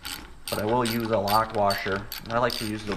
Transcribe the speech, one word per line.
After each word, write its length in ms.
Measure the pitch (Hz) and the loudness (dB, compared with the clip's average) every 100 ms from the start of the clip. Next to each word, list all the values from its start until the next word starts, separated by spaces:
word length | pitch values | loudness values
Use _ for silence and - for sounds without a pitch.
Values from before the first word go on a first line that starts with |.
| - - - - - | -12 -12 -12 -12 -4
but 120 | - | -2
I 40 | 104 | 2
will 220 | 120 120 | 2 2
use 240 | 117 110 | 0 2
a 60 | 113 | 2
lock 340 | 98 107 110 | 4 4 4
washer. 480 | 107 101 98 - 98 104 - - | 4 2 2 0 -4 -4 -10 -4
I 100 | 117 | 0
like 140 | 123 | 2
to 120 | - 110 | 0 -4
use 200 | 107 | -6
the 100 | 101 | -4